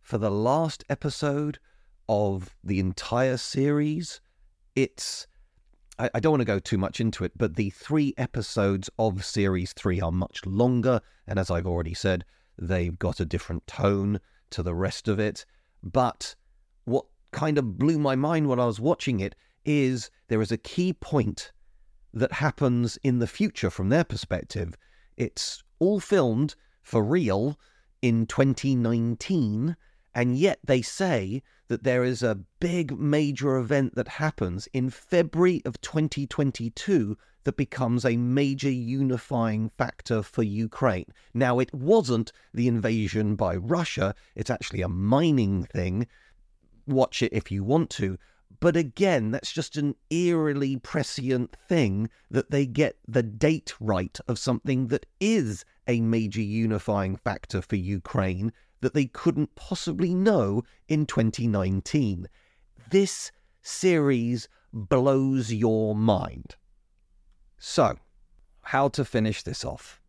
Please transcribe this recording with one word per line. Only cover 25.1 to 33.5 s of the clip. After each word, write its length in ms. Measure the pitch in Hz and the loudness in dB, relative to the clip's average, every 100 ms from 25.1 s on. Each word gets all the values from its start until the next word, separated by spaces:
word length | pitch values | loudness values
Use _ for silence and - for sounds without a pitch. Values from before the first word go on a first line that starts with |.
| - | -6
It's 440 | 117 - - - - _ | -6 -4 -8 -10 -18 _
all 220 | 175 208 | 0 0
filmed 540 | - 196 131 110 147 - _ _ | 2 2 4 2 0 -4 _ _
for 220 | - 120 | -2 0
real 560 | 104 170 123 98 123 147 _ _ _ _ | 2 2 2 2 0 -4 _ _ _ _
in 240 | 123 113 | 2 2
twenty 500 | 113 - 135 131 139 | 0 2 2 2 0
nineteen, 1000 | 131 117 117 117 113 - 185 117 104 143 170 _ _ _ | 2 2 2 0 -4 -2 0 0 0 -2 -4 _ _ _
and 240 | 120 123 123 | -2 0 2
yet 200 | 190 - | 2 0
they 160 | - 131 | 0 0
say 600 | 113 - 190 135 95 123 - _ _ | 0 -2 0 0 -2 -6 -10 _ _
that 160 | 120 | -2
there 180 | 127 123 | 0 2
is 200 | 123 120 | 2 0
a 180 | 120 101 87 _ | 0 -2 -6 _
big 380 | 175 175 151 143 | -2 -2 -2 -2
major 580 | 147 147 147 135 139 | 0 2 2 0 0